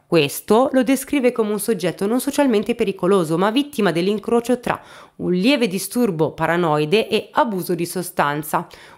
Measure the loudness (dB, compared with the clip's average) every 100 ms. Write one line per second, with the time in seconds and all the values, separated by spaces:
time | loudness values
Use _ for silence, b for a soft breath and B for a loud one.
0 | 0 2 2 -2 2 2 4 2 2 0
1 | 0 0 0 0 -2 -2 -2 -2 -2 -2
2 | -2 0 -2 0 2 2 0 -2 -2 0
3 | 2 2 2 0 2 0 -2 0 0 2
4 | 0 -2 0 0 0 -2 -2 -6 B B
5 | B -8 -2 0 2 2 0 -2 -4 -2
6 | 0 0 -2 -2 -2 0 2 0 2 0
7 | 0 -4 -2 0 0 -2 -4 -4 -4 -6
8 | -6 -2 0 -2 -4 -6 -6 B B